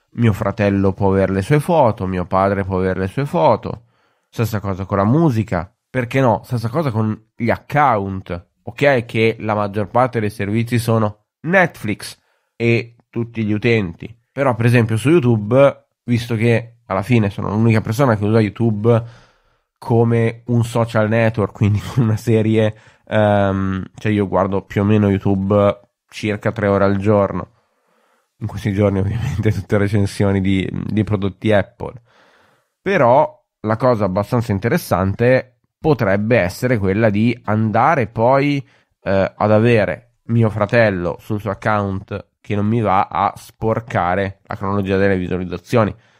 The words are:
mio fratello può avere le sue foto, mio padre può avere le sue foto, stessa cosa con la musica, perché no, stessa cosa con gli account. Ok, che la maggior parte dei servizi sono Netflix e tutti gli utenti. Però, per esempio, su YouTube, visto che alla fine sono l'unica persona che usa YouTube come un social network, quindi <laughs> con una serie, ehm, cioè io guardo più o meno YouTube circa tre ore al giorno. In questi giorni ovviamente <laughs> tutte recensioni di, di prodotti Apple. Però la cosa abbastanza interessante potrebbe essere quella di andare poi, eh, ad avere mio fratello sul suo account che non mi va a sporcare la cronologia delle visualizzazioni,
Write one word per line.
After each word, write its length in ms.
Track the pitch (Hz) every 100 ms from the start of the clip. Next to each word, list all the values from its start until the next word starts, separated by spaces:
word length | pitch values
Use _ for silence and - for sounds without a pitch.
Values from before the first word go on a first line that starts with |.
| _
mio 200 | - 117
fratello 600 | 95 101 92 101 98 98
può 160 | 95 98
avere 220 | 95 95
le 120 | 95
sue 160 | 95 147
foto, 480 | 147 165 127 - 92
mio 180 | 92 87
padre 380 | 95 98 98
può 140 | 95 95
avere 240 | 92 92
le 60 | 95
sue 200 | - 143
foto, 560 | 175 156 104 - - _ _ _ _ _
stessa 320 | - 113 107
cosa 260 | 98 92 95
con 120 | 98
la 60 |
musica, 680 | 101 139 165 110 104 90 85 _ _
perché 320 | 131 120 135
no, 200 | 131 104
stessa 260 | - 123 113
cosa 200 | 131 151
con 380 | 107 110 107 _ -
gli 160 | 113
account. 960 | 95 - 147 143 110 98 95 - 87 - _ -
Ok, 360 | - 139 131 117
che 300 | 117 113 110
la 160 | 107 104
maggior 320 | 104 101 101
parte 320 | 117 127 120
dei 100 | 107
servizi 480 | - 98 107 117 120
sono 480 | 117 113 107 - _ _
Netflix 760 | 151 190 175 - 104 98 - - _ _ _ -
e 400 | 117 117 - _ _
tutti 340 | - 117 117
gli 80 | 107
utenti. 640 | 107 120 113 95 87 - - _
Però, 220 | - 135
per 140 | 113 117
esempio, 280 | 123 110 110
su 140 | 131
YouTube, 760 | 170 123 117 104 127 139 - _ _
visto 320 | - 120 - 117
che 460 | 117 113 - _ -
alla 160 | 95
fine 300 | 98 120 101
sono 180 | 101 98
l'unica 320 | 101 113 110
persona 340 | - 110 139 104
che 80 |
usa 160 | 104 113
YouTube 640 | 107 - 117 104 110 117 117 - _ _ _ _ _ _
come 640 | - 117 117 117 113 - -
un 160 | 120
social 460 | 113 120 117 117 107
network, 420 | 113 113 110 98
quindi 300 | - 104 104
<laughs> 0 |
con 220 | - -
una 120 | 113 107
serie, 600 | - 110 110 110 110 107 - _ -
ehm, 800 | 107 104 104 98 98 95 95 - -
cioè 160 | 110
io 160 | 107 98
guardo 340 | 90 95 98
più 200 | - -
o 40 | 101
meno 240 | 107 104
YouTube 720 | 98 101 101 98 104 101 - _ _ _
circa 440 | - 107 104 113
tre 160 | 104 104
ore 160 | 98
al 140 | 98 101
giorno. 500 | 101 104 98 90 - _ _ _ _ _ _ _ _ -
In 80 | 110
questi 240 | 101 110
giorni 280 | 98 104 98
ovviamente 500 | 95 - - - 107
<laughs> 20 |
tutte 260 | 107 92 107
recensioni 600 | 101 104 98 - 101 98
di, 280 | 95 95 - - -
di 180 | 101
prodotti 480 | 104 104 95 - 107
Apple. 520 | 104 90 - - - _ _ _ _ _ _ _ _
Però 640 | - 196 123 131 151 - _ _
la 160 | 107 110
cosa 280 | 127 120 101
abbastanza 460 | 92 101 123 113
interessante 1040 | 98 113 139 - 87 95 98 120 127 - _ _ _
potrebbe 560 | 156 139 104 101 107 127
essere 400 | 90 - 123 120
quella 320 | 95 98 113
di 300 | 101 113 117 -
andare 600 | 107 110 107 135 165 110
poi, 540 | - 117 135 143 143 - _ _ _
eh, 320 | - 98 95
ad 160 | - 107
avere 640 | 107 117 117 92 78 - _
mio 260 | - 117 110
fratello 640 | 101 101 120 110 95 87 -
sul 180 | - 107
suo 120 | 104
account 800 | 98 117 107 101 95 - 101 - _
che 120 | -
non 120 | 104 104
mi 160 | 117
va 260 | 104 92 -
a 220 | 80 98 -
sporcare 1040 | - - 110 113 120 107 87 92 98 -
la 140 | - 98
cronologia 400 | 98 101 95 98
delle 200 | 98 95
visualizzazioni, 800 | 90 90 92 87 - - 92 - _ _